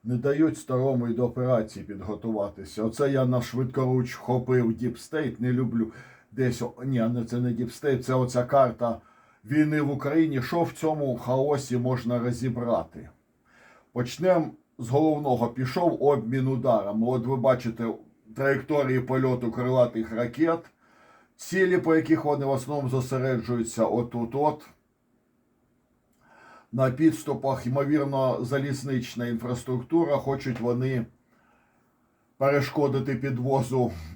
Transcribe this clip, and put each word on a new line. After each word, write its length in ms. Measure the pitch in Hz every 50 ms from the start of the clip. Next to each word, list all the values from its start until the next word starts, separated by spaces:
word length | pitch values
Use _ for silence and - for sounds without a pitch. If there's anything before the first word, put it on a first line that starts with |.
| -
Не 120 | 113 127
дають 420 | 120 127 143 143 151 160 156 -
старому 500 | - - - 131 123 131 135 127 120 120
й 60 | 117 110
до 120 | 117 123
операції 600 | 120 - 131 123 127 123 113 110 110 - 101 85
підготуватися. 960 | - 101 92 92 107 104 87 - 113 110 104 101 92 82 98 95 - - 107 110
Оце 280 | 113 110 - 143 135
я 140 | 139 131 131
на 160 | 123 127 123
швидкоруч 760 | 123 - 120 127 127 127 - 139 131 127 127 127 120 123 -
вхопив 580 | - - - 127 127 123 131 127 127 117 113 113
діпстейт, 680 | 110 123 120 120 - - - 160 151 135 120 - -
не 120 | 120 127 123
люблю. 380 | 127 131 110 113 117 110 113 - - - - - - _ _
Десь, 300 | - 127 131 123 123 -
о, 120 | 117 - - - 127
ні, 240 | 135 131 120 113 117 120
ну 100 | 123 113
це 140 | 117 120
не 160 | 123 123 123 117
діпстейт, 520 | - 123 120 - - - 147 131 123 127
це 80 | 131 131
оця 300 | 127 127 123 - 123 123
карта 580 | 123 143 139 110 110 110 - 120 117 110 - _ _ _ _ _ _ _ _ _
війни 360 | 107 139 151 151 151 151 151
в 100 | 143 139
Україні. 500 | 143 127 - 139 147 165 165 151 139 131
Що 220 | 123 - 175 170 165
в 80 | 127
цьому 460 | - - - 156 156 151 143 135 120
хаосі 600 | 113 - 120 131 135 135 147 147 127 123 - 123
можна 420 | 123 120 127 127 123 - 120 123 120
розібрати? 920 | 117 123 117 - 123 131 107 120 120 117 110 85 82 - - 80 76 - - _ _ _ _ _ _ _ _ _ - - - - _ _
Почнем 600 | _ 123 123 127 - - 170 185 180 170 151 113 - _ _ _ _
з 120 | - 123 110
головного. 580 | 127 143 160 156 151 147 151 139 127 110 117
Пішов 560 | 117 - 127 131 127 - 185 175 165 - - 127
обмін 440 | 143 143 120 107 113 131 131 127
ударами. 600 | 131 131 117 - 131 113 104 98 101 104 110 113
От 180 | 120 131 123 113
ви 100 | 127 135
бачите 520 | 127 - 131 127 123 - 117 110 - 117 113 101 - - - _ _ _ 110 110
траєкторії 640 | 127 135 139 139 135 - - 151 147 139 131 131 127
польоту 520 | 123 123 131 131 131 131 127 123 120 113
крилатих 600 | 113 123 123 127 127 127 123 120 - 113 113 110
ракет, 480 | 110 113 120 117 117 143 160 165 165 170 - - _ _ _ _ _ _ - - - _ _ _ _
цілі, 420 | _ - - 170 190 185 180 185
по 180 | 175 - 165 160
яких 300 | 160 - 156 160 156 151
вони 200 | 151 143 135 139
в 40 | 135
основному 400 | 139 123 123 143 147 143 135 123
зосереджуються 960 | 131 131 127 - 135 131 131 131 127 113 107 110 123 117 113 117 - 113 110
отут-от. 760 | 71 104 120 120 120 - 120 117 113 127 139 147 151 147 - - - _ _ _ _ _ _ _ _ _ _ _ _ _ _ _ _ _ _ _ _ _ _ _ _ _ _ _ _ _ _ _ _ - - - - - - _ _
На 200 | - 131 131 127
підступах, 720 | 127 139 160 160 156 - - 147 135 - - 135 135 131 -
ймовірно, 800 | 120 131 143 143 139 151 147 139 139 139 135 131 127 113 - 123
залізнична 840 | 117 139 135 139 143 127 - - 139 131 120 117 - - 117 120
інфраструктура. 920 | 120 117 113 117 123 123 123 - 131 127 123 - - 160 170 165 147 143
Хочуть 420 | 131 - 139 135 131 - 131 120 117
вони 460 | 113 120 120 123 127 131 131 120 113 - _ _ _ _ _ _ _ _ _ _ _ _ _ _ _ _ _ _ _ _ _ _ _ _ _
перешкодити 800 | _ 135 139 143 143 135 - - 156 143 135 123 135 117 139 131
підвозу 760 | 113 139 139 123 120 123 135 135 131 127 - 135 127 123 107 87 - 80 - -